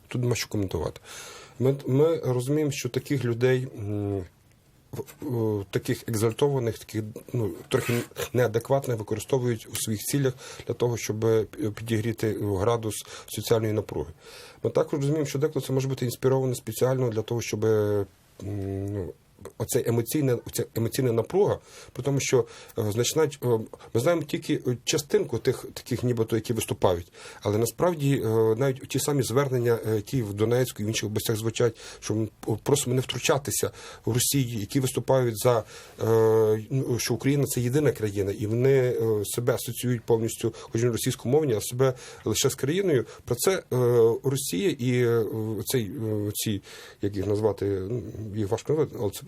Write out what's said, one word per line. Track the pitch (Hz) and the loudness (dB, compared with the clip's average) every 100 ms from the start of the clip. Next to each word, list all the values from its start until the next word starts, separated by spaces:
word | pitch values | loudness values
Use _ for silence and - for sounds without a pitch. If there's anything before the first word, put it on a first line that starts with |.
| - | -8
Тут | 123 | -2
нема | 120 117 | -2 -2
що | - | -2
коментувати. | 107 95 85 - - - - - - - - | -2 -2 -2 -4 -8 -16 -18 -16 -18 -12 0
Ми, | 127 139 - | 0 0 2
ми | 135 160 165 | 4 4 2
розуміємо, | 127 123 123 151 139 | 0 0 0 0 0
що | - 120 | -2 -4
таких | 127 - 139 117 | -4 -2 -2 0
людей, | 117 127 127 131 117 | 2 2 2 -2 -8
м, | 104 104 101 98 87 _ _ _ _ _ _ | -4 -2 -2 -4 -6 _ _ _ _ _ _
в-, | 120 - - | -12 -12 -10
в-, | 214 117 110 104 98 | -4 0 0 -2 -2
таких | 117 - 120 - | -4 -2 -4 -2
екзальтованих, | 110 113 110 147 135 113 - | 0 0 2 0 2 -2 -4
таких, | - 107 107 - - | -8 -8 -6 -10 -6
ну, | 123 104 - - | -4 -2 -6 -2
трохи | 120 - 120 - - - | -2 0 -2 -2 -8 -2
неадекватних | 123 117 110 - 139 135 110 | 0 2 0 0 0 0 -4
використовують | 101 107 - 135 123 113 - | -4 -6 -2 0 0 -2 -6
у | - | -6
своїх | - 104 | -4 -4
цілях | - 143 131 - - - - | -2 0 0 -2 -10 -10 -6
для | |
того, | 117 120 113 | -2 -2 -2
щоб, | - 107 113 | -4 0 2
е, | 110 104 - 107 107 | 2 0 -4 -6 -4
підігріти, | 113 107 113 104 110 101 | -2 0 0 -2 -2 0
е, | 104 95 | -2 0
градус | 107 117 110 - - - - | 2 0 -2 -6 -10 -16 -12
соціальної | - - 117 110 | -4 2 2 2
напруги. | 107 - 80 71 - - - - - | 0 -2 -4 -6 -10 -20 -20 -20 -6
Ми | - | 0
також | - 160 151 | 2 2 0
розуміємо, | 139 160 143 | 0 0 0
що | 139 | 0
деколи | 156 139 - | 0 -2 -2
це | |
може | 135 135 | -2 -2
бути | 131 123 | -2 -4
інспіровано | - 131 135 131 123 | 0 2 2 0 -4
спеціально | - 107 123 131 123 | -6 0 2 2 0
для | 110 | 0
того, | 107 120 | -2 -2
щоб, | - 107 110 | -2 0 4
е, | 107 104 104 98 _ _ - | 4 4 0 -2 _ _ -14
м, | 98 101 98 98 101 | -8 -6 -4 -4 -4
ну, | 101 80 - _ - - - | -4 -6 -10 _ -20 -12 -8
оце | 110 123 120 | -2 0 2
емоційне, | 117 110 156 135 117 - | 0 0 0 2 0 -2
оця | - - - | -6 -4 -2
емоційна | 113 - 127 | -2 0 2
напруга, | 113 - 185 170 95 - - - | 2 2 2 2 0 -6 -20 -16
при | - | -6
тому, | 131 139 | -2 0
що, | - 127 - - - - | 4 4 2 -4 -8 -2
е, | 107 | 0
значна, | 107 117 156 | 0 0 2
е, | 147 - 123 113 107 - - | 0 0 0 0 -2 -14 -4
ми | 117 | 0
знаємо | 147 170 | 2 0
тільки, | 143 170 - 147 123 | -2 -4 -2 -2 0
е, | 120 | -2
частинку | - 151 - 214 151 113 | -2 -2 2 2 2 -2
тих, | - 117 - | 0 -2 -4
таких | - - 123 | -12 -6 -2
нібито, | 123 113 110 113 | 0 2 2 0
які | - | 0
виступають, | 110 - 120 101 85 - - - - | -2 -4 2 2 2 -4 -16 -18 -6
але | 104 104 | 0 0
насправді, | 113 - 175 165 139 135 110 | 0 0 0 2 2 2 2
е, | 113 110 110 | 4 4 2
навіть | 135 131 - | 0 -2 -4
ті | 135 | -2
самі | - 143 | 0 0
звернення, | 117 120 131 127 120 113 110 | 2 0 2 2 2 2 0
е, | 110 | -2
які | - 135 | 0 -2
в | 104 | -2
Донецьку | 101 110 123 127 - | 0 2 2 0 -2
і | 107 | -4
в | |
інших | 113 107 | -2 -2
областях | 107 - 110 | -2 -2 -2
звучать, | 113 - 120 - - - | -2 0 0 0 -14 -10
що | - 110 | -4 -2
ми | 107 - | -2 -4
п-, | - 107 | -4 -2
просимо | - 143 123 131 | 0 0 2 -2
не | |
втручатися | - 120 - 139 110 - - - - - 110 | -2 -2 0 0 -2 -2 -4 -6 -18 -8 -2
в | |
Росії, | 120 - 143 120 113 | 0 2 0 0 -2
які | 101 143 | -2 0
виступають | 127 131 120 135 123 104 | 0 0 2 2 2 2
за, | 123 117 - - - - | 2 2 0 -10 -16 -2
е, | 110 113 110 110 107 110 107 | 2 6 6 6 4 2 0
ну, | 131 135 117 | -2 0 0
що | - | 0
Україна — | 117 135 143 135 | 0 2 2 0
це | 127 | 0
єдина | 123 143 139 | 0 2 2
країна, | - 107 101 98 104 | 2 -2 0 -2 -2
і | 104 | -2
вони, | 117 135 | 2 4
е, | 135 123 113 113 104 101 | 6 4 2 2 0 -2
себе | - 123 | -2 0
асоціюють | 110 - - 123 120 | 0 -2 -4 -2 0
повністю, | - 117 113 - 113 - | 2 2 2 -2 -4 -4
хоч | - 113 | -6 0
вони | 123 | 0
російськомовні, | 110 131 - 117 147 151 | 0 -2 -2 2 2 2
а | 104 | 0
себе | - 123 131 127 - - 110 | -2 2 2 0 -10 -6 -2
лише | 101 135 | 0 0
з | - | 0
країною. | 131 180 190 131 - - - | -2 0 2 2 0 -6 -6
Про | 123 | 0
це, | 190 | 2
е, | 185 - 127 120 120 113 110 | 0 0 2 4 6 6 4
Росія | 135 139 - 175 196 - | 0 -2 -2 0 0 0
і, | 123 123 | 2 4
е, | 120 117 104 110 110 104 - | 4 4 2 -2 -2 -4 -2
цей, | 131 | 0
е, | 101 95 110 107 104 | 0 -4 -2 -2 -2
ці, | - 147 151 - - - - | -2 -2 -4 -6 -18 -20 -6
як | 101 101 | -4 -2
їх | 98 | -2
назвати, | 104 110 98 101 | 2 0 0 0
ну, | 98 95 120 95 - 107 104 | -2 -2 -6 -8 -10 -6 -4
їх | 101 | -2
важко | 113 - | -2 0
назвати, | 156 143 - | 0 0 -2
але | 104 | -4
це | - | -4